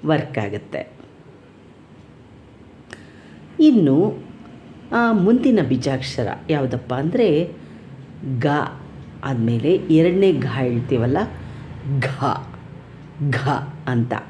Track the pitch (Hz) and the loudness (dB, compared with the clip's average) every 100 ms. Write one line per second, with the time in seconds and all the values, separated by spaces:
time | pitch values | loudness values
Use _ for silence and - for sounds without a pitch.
0 | 151 151 123 - 104 104 - 71 - - | 0 -2 -2 -6 -6 -8 -10 -12 -12 -16
1 | - - - - - - - - - - | -20 -20 -20 -20 -20 -20 -20 -20 -20 -20
2 | - - - - - - - - - - | -20 -20 -20 -20 -20 -20 -20 -20 -20 -20
3 | - - - - - - 311 233 151 135 | -20 -20 -20 -20 -20 4 6 8 6 6
4 | 208 - - - - - - - - 233 | 4 0 -12 -20 -20 -20 -20 -20 -4 0
5 | 233 220 180 247 269 220 131 131 139 131 | 2 4 4 4 4 4 4 0 0 -2
6 | - - 107 - - 156 131 120 - 123 | -4 -4 -4 -4 -2 0 0 -4 -4 -2
7 | 151 180 220 151 170 - - - - - | -2 2 4 4 0 -6 -18 -20 -20 -20
8 | - - - 127 147 147 - - - - | -18 -12 -6 -2 0 0 -2 -8 -16 -18
9 | - - - 127 113 117 135 185 - 160 | -18 -12 -6 -2 0 2 2 0 4 4
10 | 165 180 196 147 123 117 127 120 120 127 | 4 4 2 2 -2 -2 -2 -2 -2 0
11 | 117 147 226 - - - - - 131 139 | 0 0 -2 -8 -14 -16 -16 -12 -4 -2
12 | 127 - 135 104 - - - - - - | -2 -2 -4 -4 -8 -16 -18 -20 -20 -20
13 | - - 147 117 - 139 - - - 123 | -20 -6 -2 0 0 -4 -4 -10 -4 -2
14 | 113 107 - | -2 -4 -8